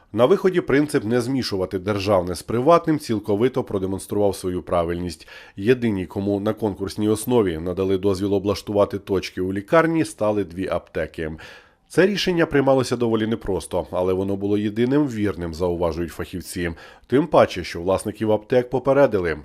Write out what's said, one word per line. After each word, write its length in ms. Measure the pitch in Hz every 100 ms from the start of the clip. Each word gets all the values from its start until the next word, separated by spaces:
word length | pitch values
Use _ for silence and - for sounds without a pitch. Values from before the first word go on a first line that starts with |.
| _
На 120 | 104 127
виході 360 | 190 185 175
принцип 420 | - 135 147 143
«не 180 | 104 123
змішувати 580 | 117 135 110 98 90 95
державне 560 | 92 101 95 95 90 85
з 60 |
приватним» 580 | - 113 139 170 160 151
цілковито 640 | - 107 110 104 127 131
продемонстрував 720 | - 101 92 95 - 104 101 92
свою 260 | 92 90
правильність. 680 | 80 90 85 87 87 - - - - -
Єдині, 500 | 101 127 117 98 87
кому 340 | 101 101 101
на 140 | 104
конкурсній 560 | 107 110 87 95 - 107
основі 480 | 107 - 123 98 80
надали 400 | 87 87 95 98
дозвіл 360 | 101 92 101
облаштувати 680 | 98 101 95 - 104 98 98
точки 420 | - 95 - -
у 120 | 92
лікарні, 520 | 98 98 165 165 165 147
стали 380 | - 107 104
дві 240 | 85 85 90
аптеки. 640 | 85 - 85 78 - 78 80 - - - _ _
Це 180 | 151 196
рішення 380 | 190 185 170 160
приймалося 520 | 143 139 135 123 120
доволі 300 | 120 110 110
непросто, 600 | 113 107 90 - 90 87
але 220 | 90 92
воно 220 | 92 98 98
було 220 | 101 104
єдиним 500 | 104 104 123 143 147
вірним, 460 | 110 101 87 87
зауважують 580 | 80 90 87 85 78 82
фахівці. 600 | - 85 90 - 90 85 80 - - -
Тим 200 | 123 165
паче, 360 | 147 110 92
що 180 | 85 87
власників 500 | 87 95 110 - 107
аптек 380 | 107 - 127 123
попередили: 680 | 131 139 135 135 101 85 73